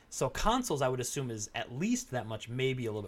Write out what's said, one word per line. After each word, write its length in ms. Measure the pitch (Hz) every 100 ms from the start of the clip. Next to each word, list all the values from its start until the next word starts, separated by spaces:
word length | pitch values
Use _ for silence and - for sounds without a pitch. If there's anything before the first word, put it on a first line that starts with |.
| -
So 200 | - 131
consoles, 520 | - 208 247 247 147
I 80 | 131
would 100 | 127
assume, 320 | 123 - 131
is 180 | 110 104 113
at 160 | -
least 400 | 120 202 247 -
that 160 | 127 110
much, 220 | 110 -
maybe 360 | 123 131 127 117
a 60 |
little 100 | 107